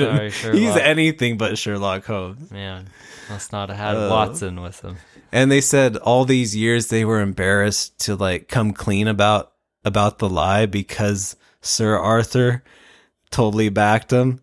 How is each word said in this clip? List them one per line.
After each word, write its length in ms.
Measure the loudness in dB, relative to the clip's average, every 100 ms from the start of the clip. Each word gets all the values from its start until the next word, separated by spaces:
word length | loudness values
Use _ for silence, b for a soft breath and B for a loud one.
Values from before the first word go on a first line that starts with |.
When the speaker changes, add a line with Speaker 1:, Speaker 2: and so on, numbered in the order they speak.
Speaker 1:
Sorry, 300 | 2 0 -2
Sherlock. 280 | -6 0 2
Speaker 2:
He's 160 | 2 2
anything 600 | 2 2 2 0 -2 0
but 200 | -2 -4
Sherlock 460 | -4 -4 -2 -4
Holmes. 440 | -6 -8 -8 -12 -16
Speaker 1:
Man, 360 | -14 -12 -14 -16 B B B -14
must 220 | -14 -10
not 160 | -8 -8
have 80 | -6
had 180 | -4 -2
Speaker 2:
Uh, 120 | 0
Speaker 1:
Watson 520 | 0 0 -4 -8 -8
with 180 | -12 -14
him. 160 | -16 -16 B B _
Speaker 2:
And 180 | 2 4
they 100 | 4
said 360 | 4 4 2 0
all 280 | 2 2
these 300 | 4 2 0 -2
years 300 | 0 0 0
they 180 | 0
were 160 | 0 0
embarrassed 760 | 0 0 0 2 2 -2 -6 -6 -6
to, 80 |
like, 320 | -2 -2 -2 -4
come 240 | -2 -2
clean 340 | -2 -2 0 0
about, 440 | 2 2 2 -2 _ _ _
about 340 | -2 0 0 0
the 80 | -2
lie 380 | 0 2 2 2
because 680 | -2 -6 -2 -2 -2 -6 -12 b b
Sir 360 | -6 -2 0 0
Arthur 680 | 2 2 2 2 2 0 b b b b b _ _
totally 380 | 0 0 2 2
backed 440 | 2 2 2 2
him. 280 | 2 2 -2